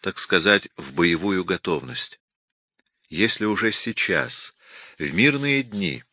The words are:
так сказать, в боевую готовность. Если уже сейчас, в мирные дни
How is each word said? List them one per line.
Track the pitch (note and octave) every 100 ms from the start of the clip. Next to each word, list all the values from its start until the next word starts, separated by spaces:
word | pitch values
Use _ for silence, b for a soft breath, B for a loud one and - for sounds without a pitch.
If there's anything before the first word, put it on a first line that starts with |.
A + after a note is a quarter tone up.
так | - -
сказать, | - F#2 E2+ G2+ - -
в | D2
боевую | C2+ E2+ E2 F#2+ F#2+ F2
готовность. | F2+ - D#2+ B1+ B1 - - _ _ _ _ _ _ _ _ _
Если | D#2 A2 - G#2+
уже | G2+ A2+
сейчас, | G#2 - A2 - F2 B2 - - _ B B B B
в | D2+ D#2
мирные | C3 C#3+ C#3 C#3
дни | B2 G#2 F#2 B1+ -